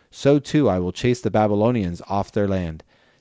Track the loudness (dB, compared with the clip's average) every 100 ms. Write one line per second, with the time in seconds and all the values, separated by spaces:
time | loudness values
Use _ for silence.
0 | _ -2 2 2 2 0 2 2 -2 -2
1 | -2 0 0 0 2 2 2 0 -2 -6
2 | -6 -4 -4 -2 -2 -2 -4 -10 -18 _
3 | _ _